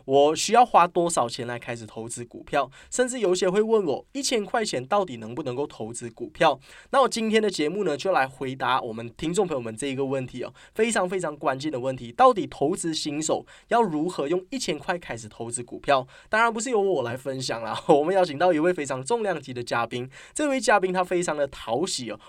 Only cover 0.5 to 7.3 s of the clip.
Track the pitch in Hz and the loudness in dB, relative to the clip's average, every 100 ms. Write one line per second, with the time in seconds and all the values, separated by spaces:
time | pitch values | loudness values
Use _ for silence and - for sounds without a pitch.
0.5 | 226 240 190 175 175 170 160 117 - 120 | 6 8 6 6 4 2 2 -2 -4 -6
1.5 | 120 - 117 110 113 117 120 120 - - | -8 -8 -10 -10 -12 -10 -10 -12 -14 -4
2.5 | 143 131 - - - 254 254 185 180 185 | -2 -2 -6 -6 -2 -2 0 0 2 2
3.5 | 202 220 220 165 117 - 277 269 233 190 | 2 2 2 2 -2 -6 -6 -2 -2 0
4.5 | 240 214 131 127 202 185 117 110 131 135 | -2 -2 -4 0 0 0 -6 -10 -8 -6
5.5 | 123 147 - 110 120 117 - - - 160 | -4 -6 -8 -10 -10 -12 -10 -6 2 2
6.5 | 131 - - - 262 240 226 220 | 2 -6 -20 0 2 2 2 0